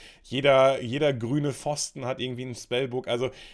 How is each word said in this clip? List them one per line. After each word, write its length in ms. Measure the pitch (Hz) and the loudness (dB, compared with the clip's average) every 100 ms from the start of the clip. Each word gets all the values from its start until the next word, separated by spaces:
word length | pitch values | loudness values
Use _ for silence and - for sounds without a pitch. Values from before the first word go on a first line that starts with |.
| - - | -20 -20
jeder, 580 | - - 143 135 135 135 | -6 2 6 6 6 4
jeder 300 | 120 139 151 | -4 0 0
grüne 400 | 127 113 147 147 | 0 -2 -2 -2
Pfosten 540 | - 147 147 - 139 127 | -4 -6 -6 -6 -6 -6
hat 160 | 131 | -4
irgendwie 240 | 127 123 127 | -6 -6 -10
ein 100 | 117 | -12
Spellbook. 540 | - 123 135 123 - | -4 -2 -2 -4 -2
Also, 220 | 120 127 - - | -2 -2 -4 -18